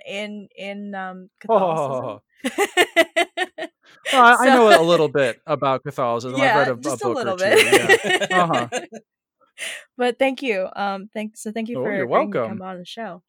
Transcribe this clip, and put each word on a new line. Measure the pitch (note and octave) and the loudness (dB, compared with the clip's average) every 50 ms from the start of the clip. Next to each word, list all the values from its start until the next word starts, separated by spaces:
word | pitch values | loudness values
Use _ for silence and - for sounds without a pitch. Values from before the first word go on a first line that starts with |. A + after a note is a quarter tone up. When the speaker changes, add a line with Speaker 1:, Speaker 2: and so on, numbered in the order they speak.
| - | -14
Speaker 1:
in, | C#3+ G3 G3+ G#3 G#3 G#3 G#3 G3 - _ | -12 -10 -10 -10 -10 -12 -14 -16 -18 _
in, | - F#3+ G3 G3+ G3+ G#3 G3+ G3+ | -14 -12 -12 -10 -10 -10 -10 -10
um, | F#3+ F#3 F#3 F#3 F#3 F#3 G3+ _ | -10 -10 -12 -12 -16 -18 -20 _
Speaker 2:
<laughs> | _ - G#3+ | _ -2 0
Oh. | A3 G3 F#3+ F3 D#3+ D#3+ D3 C3+ C3+ B2+ A#2+ A#2+ G#2 G#2 _ _ _ _ - | 2 2 2 2 0 -2 -2 -4 -4 -6 -6 -8 -12 -14 _ _ _ _ -8
Speaker 1:
Catholicism. | B3 - - G4+ - - F4+ - - - E4+ E4 - _ E4 E4+ - _ E4+ F#4 F4+ _ - E4+ | -6 -2 -2 -2 0 2 0 0 2 2 0 0 2 _ -2 -2 -2 _ -8 -8 -8 _ -12 -14
<laughs> | E4 _ _ _ - - _ _ - | -14 _ _ _ -20 -20 _ _ 0
Speaker 2:
Well, | C4+ C4 | 4 6
I, | A#3+ A#3 A#3+ | 8 8 8
I | A3+ B3 | 6 6
Speaker 1:
So | C4 C4 | 6 6
Speaker 2:
know | B3+ A3+ G#3+ - D#3+ | 6 8 8 6 6
a | E3 | 6
little | E3 F3 D#3+ D#3 D3 | 4 4 4 2 2
bit | C3 D3 C3+ A#2+ A2 - _ | 2 0 0 0 -2 -6 _
about | E3 D3+ B2 C#3+ C3+ C3 B2+ | -6 -4 -2 0 -2 -2 -2
Catholicism. | - D3 - - C3 A#2 A#2 A#2 A#2+ B2+ B2+ C3+ | -4 -8 -6 -4 -2 -2 -2 -4 -6 -6 -2 0
I've | C#4 | 2
Speaker 1:
Yeah, | B3+ A3 - | 2 4 2
Speaker 2:
read | - - | 2 0
a, | - | -2
a | |
Speaker 1:
just | - B3+ - - - | -4 -4 -4 -4 -2
a | - | -2
Speaker 2:
book | - - | -2 -2
or | C4 A3+ | -2 -2
Speaker 1:
little | - F#3+ | -4 -4
Speaker 2:
two. | - - | -2 -2
Speaker 1:
bit. | G#3 - A4 - - G4 - - - F#4+ - - G4 F#4 F4+ - - | 2 2 2 4 4 4 2 4 4 2 2 4 -2 -2 -2 -2 0
Speaker 2:
Yeah. | F#4 F4+ F4 | 2 0 2
Speaker 1:
<laughs> | - | 2
Speaker 2:
Uh-huh. | - - A#2+ A#2+ A#3+ - - - A3 A3 - _ _ _ _ _ _ _ _ _ _ - - - - - - _ _ | 0 -2 -2 -4 -6 -8 -8 -10 -16 -20 -20 _ _ _ _ _ _ _ _ _ _ -14 -14 -14 -14 -16 -18 _ _
Speaker 1:
But | - B3 B3 A#3+ - | -2 -2 -2 0 0
thank | C4+ C4+ C4 B3+ | 0 0 0 -2
you. | C#4+ B3+ G#3 F#3+ F#3+ - - | -4 -4 -2 -2 -4 -6 -6
Um, | - G3+ G3 G3 G3 F#3+ A3 _ | -6 -6 -6 -6 -8 -10 -12 _
thank, | A3 G#3+ G#3+ G#3+ | -10 -10 -10 -12
so | - - A3 | -14 -14 -10
thank | G#3+ A3+ A3 A3 | -8 -8 -8 -6
you | A#3+ - | -6 -6
Speaker 2:
Oh, | - | -4
Speaker 1:
for | G#3+ G3+ | -4 -2
Speaker 2:
you're | G3 F#3+ | -4 -2
Speaker 1:
agreeing | A#2+ D#3 A#3+ D4+ G#3 | 0 0 0 0 0
to | G3 C#3 | -2 -4
Speaker 2:
welcome. | A#2 A2 - - | -4 -4 -6 -10
Speaker 1:
come | F#3 F#3+ | -10 -12
on | F#3 F3+ | -12 -14
the | F3+ | -16
show. | - - A3+ A3+ G3 E3+ F3+ _ | -16 -14 -12 -12 -12 -14 -16 _